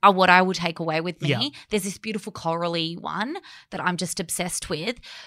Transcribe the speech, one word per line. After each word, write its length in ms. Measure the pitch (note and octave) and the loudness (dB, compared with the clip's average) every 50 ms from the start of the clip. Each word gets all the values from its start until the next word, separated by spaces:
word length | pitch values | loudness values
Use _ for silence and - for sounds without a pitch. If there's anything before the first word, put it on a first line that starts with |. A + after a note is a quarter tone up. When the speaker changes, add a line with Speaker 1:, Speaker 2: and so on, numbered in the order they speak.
| - | 6
Speaker 1:
are 80 | G3+ | 6
what 180 | G3 F#3 F#3 F3+ | 8 8 6 8
I 120 | F3+ F3+ | 8 8
will 120 | F#3 F#3 F#3 | 6 4 2
take 240 | F3+ E3+ F3 E3 - | -2 -4 -4 -4 -4
away 200 | E3+ E3 D#3 D#3+ | -4 -2 -2 -2
with 220 | E3 F3+ E3 - | -2 -4 -6 -4
me. 80 | D3+ C#3+ | -2 0
Speaker 2:
Yeah. 200 | C#3 A2 A#3+ C#4+ - - - - | 0 0 0 -4 -6 -10 -8 -4
Speaker 1:
There's 140 | - G#3 F3 | -4 -4 -2
this 140 | G3+ F3+ - | -4 -8 -8
beautiful 360 | - A3 G#3+ G#3+ - A3 - | -8 -6 -6 -6 -6 -8 -10
corally 640 | - - E3 E3 E3+ E3+ E3+ E3+ E3+ E3 D#3+ E3+ F3 | -6 -4 -2 -2 0 0 -2 -2 -2 -2 -4 -6 -6
one 400 | - D#3+ D#3 F3 G#3 B3+ D#4+ G4 - - - - - _ | -8 -6 -4 -4 -4 -4 -6 -8 -12 -14 -20 -20 -16 _
that 100 | - F#3+ | -8 -4
I'm 160 | - F3+ F3+ E3 | -2 -2 -2 -2
just 220 | F#3 F3 - - | -4 -4 -4 -6
obsessed 480 | F#3 E3 - - F3 F3+ - - - - | -6 -6 -4 -6 -4 -4 -6 -6 -6 -4
with. 280 | F3+ - D#3+ A3 B3 - - - - - - | -6 -4 -4 -4 -6 -8 -10 -18 -18 -18 -16